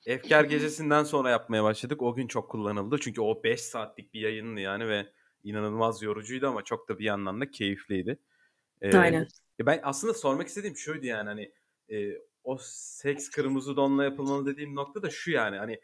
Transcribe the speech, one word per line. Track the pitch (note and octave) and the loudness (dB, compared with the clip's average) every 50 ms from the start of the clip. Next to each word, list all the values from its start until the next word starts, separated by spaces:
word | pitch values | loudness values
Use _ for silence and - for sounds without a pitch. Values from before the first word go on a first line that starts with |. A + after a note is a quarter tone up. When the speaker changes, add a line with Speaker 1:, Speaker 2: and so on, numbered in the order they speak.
| - | -4
Speaker 1:
Efkar | A#2 B2+ B2 - - D#3 D3+ D3 | -4 -4 -2 2 6 8 8 8
gecesinden | C#3+ D3+ D3 D3+ D3+ D3+ D#3+ D#3 D3 D3 D3+ D3 | 6 4 2 0 0 -2 -2 2 4 4 4 4
sonra | D3 D3 C#3 B2+ B2+ | 4 2 2 4 4
yapmaya | A#2+ A2+ - - A2+ G#2+ G#2+ | 4 2 2 2 2 4 4
başladık. | G#2+ G#2+ - - A#2+ D3 C#3+ | 4 4 2 -2 -4 -2 -2
O | B2 A#2+ A#2 | 0 0 0
gün | C3 B2+ | -2 -4
çok | A2+ - A#2 - - | -4 -4 -4 -4 -4
kullanıldı. | - A2 G#2 G#2 G#2 G#2 G2 A2 C#3 C#3 | -4 -4 -2 -2 -2 -2 -2 -2 -2 -2
Çünkü | - B2 G2+ A#2 | -2 -2 -2 0
o | G#2+ G#2+ A2 - - | 0 0 0 2 2
beş | A2+ A#2 - | 0 0 0
saatlik | - - - A#2 G#2+ - - - - _ - | -2 -6 -8 -8 -8 -8 -12 -16 -20 _ -8
bir | A2 | -4
yayındı | G#2+ G#2+ A2 A2 G#2+ A#2 A2 G2+ | -4 -4 -4 -4 -6 -8 -6 -4
yani | G2 F#2+ G2 G#2+ A#2 | -4 -2 -2 -2 0
ve | A2 G#2 G2+ G2+ - _ _ _ _ _ _ - | 0 0 0 -2 -4 _ _ _ _ _ _ -10
inanılmaz | G#2 G#2+ G#2+ G#2+ G#2+ G#2+ A2+ A2+ A2+ A2 A2 | -6 -4 -2 -2 -2 0 2 2 0 0 0
yorucuydu | A2 G#2+ G2+ G#2+ G#2 A2 B2+ C3 C3+ | -2 -4 -4 -4 -6 -8 -6 -2 -2
ama | C3+ A#2+ G#2 G2 | -2 -2 -2 -4
çok | - A#2 A2 - - | -4 -4 -4 -4 -4
da | G#2 F2+ | -4 -2
bir | G#2+ | 0
yandan | G#2+ G2+ G2+ G2 F#2+ G2 A2+ | 0 0 0 -2 -4 -4 -4
da | C#3 C#3 | -6 -6
keyifliydi. | - - G#2+ G2 G2 - - - G2+ F#2 F2 G#2+ C3 - _ _ _ _ _ _ _ _ _ _ _ - | -4 -2 -2 -2 -2 -2 -4 -4 -2 -2 -2 -2 -6 -6 _ _ _ _ _ _ _ _ _ _ _ -4
Ee, | - C#3 G3 | 2 6 8
Speaker 2:
Aynen. | F#3+ F3 E3+ E3 D#3+ E3 - - _ _ _ _ - | 8 8 6 4 2 0 -4 -8 _ _ _ _ 0
Speaker 1:
e, | A#2 | 2
ben | C#3 D#3+ D#3+ D3 | 4 4 4 2
aslında | C#3 C#3 - G3+ A3+ A3+ | -2 -4 -2 -2 -2 -2
sormak | - - C#3 C3+ C#3+ C3+ | 0 0 0 0 0 -2
istediğim | C3+ - G#3 G3+ G3+ C#3 | -6 -8 -8 -8 -8 -8
şuydu | - - D3+ D#3 D3 C3 | -8 -8 -8 -6 -6 -4
yani | B2 A2+ G#2+ G#2 G#2 | -4 -4 -4 -4 -6
hani, | G#2 G#2+ G#2 - - _ _ _ _ _ _ - | -8 -8 -10 -12 -16 _ _ _ _ _ _ -8
e, | A2 G#2 G2+ G2+ F2+ - - _ _ _ - | -4 -4 -4 -4 -6 -8 -12 _ _ _ -6
o | B2+ C3+ C3 | -6 -6 -6
seks | - - - - - - - - - C#3+ C#3+ C#3+ C#3+ - | -8 -12 -14 -14 -14 -14 -12 -6 -2 -2 -2 -2 -4 -6
kırmızı | - D3+ C3+ C3+ C3+ C3+ C3 C#3+ C3+ | -2 -2 0 2 0 0 -2 0 2
donla | C#3 C#3 C#3 C#3 C#3 C#3 | 2 4 4 6 4 4
yapılmalı | C#3 C#3 C#3+ C#3 C#3 C#3 C#3+ C3+ | 2 0 -2 -2 -2 0 0 0
dediğim | C#3 C#3 C#3+ D3 C#3+ C#3 | -2 -4 -4 -6 -8 -6
nokta | C#3 C#3 - - G#3+ G3 | -6 -6 -6 -6 -6 -6
da | D3+ | -6
şu | - - - E3+ | -6 -6 -2 0
yani | D#3 B2+ A2 G#2 G2 | 2 2 2 2 0
hani | G2 G#2+ A#2 A2+ - | -2 -4 -6 -6 -8